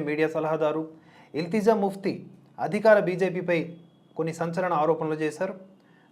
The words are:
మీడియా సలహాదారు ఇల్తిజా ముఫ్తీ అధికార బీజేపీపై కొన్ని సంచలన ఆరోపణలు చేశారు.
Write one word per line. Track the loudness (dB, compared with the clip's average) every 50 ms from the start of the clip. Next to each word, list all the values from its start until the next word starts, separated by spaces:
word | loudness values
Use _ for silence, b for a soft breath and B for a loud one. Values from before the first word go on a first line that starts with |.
| 0 0
మీడియా | 0 0 0 0 0
సలహాదారు | -2 -2 -2 0 0 0 0 0 -2 -4 -6 B B B B B B B B -8 -6
ఇల్తిజా | -4 -2 -2 2 4 4 4 4 2
ముఫ్తీ | 0 -2 -4 -4 -4 -4 -4 -8 -16 -20 -20 -20 -20 _ -8 -4
అధికార | -4 -2 4 6 6 8 8 6 2
బీజేపీపై | 0 0 0 0 0 -2 -2 0 0 0 0 -4 -8 -16 -20 -20 _ _ _ _ _ -6
కొన్ని | -6 -6 -4 -4
సంచలన | -6 -4 -2 -2 -2 0 0 2 2
ఆరోపణలు | 2 2 0 0 -2 -2 -2 -2
చేశారు. | -4 -2 -4 -6 -6 -6 -10 -16 -20 -20 b b b b b b b